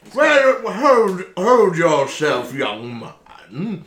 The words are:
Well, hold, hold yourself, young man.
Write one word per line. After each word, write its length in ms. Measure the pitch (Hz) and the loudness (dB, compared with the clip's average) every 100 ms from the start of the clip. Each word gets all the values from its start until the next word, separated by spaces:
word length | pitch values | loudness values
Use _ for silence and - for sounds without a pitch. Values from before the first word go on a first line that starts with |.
| - | -14
Well, 560 | 233 302 294 269 262 226 | -2 2 4 2 0 -2
hold, 540 | 190 285 254 220 185 185 - | -2 2 4 2 -2 -8 -4
hold 400 | 190 247 202 165 | 2 4 4 2
yourself, 760 | 170 151 135 - 151 127 123 | 2 2 0 -2 -2 -2 -6
young 480 | 131 120 104 120 120 | -8 -8 -8 -12 -14
man. 840 | 113 - _ - - 107 202 185 | -16 -20 _ -20 -20 -10 -8 -10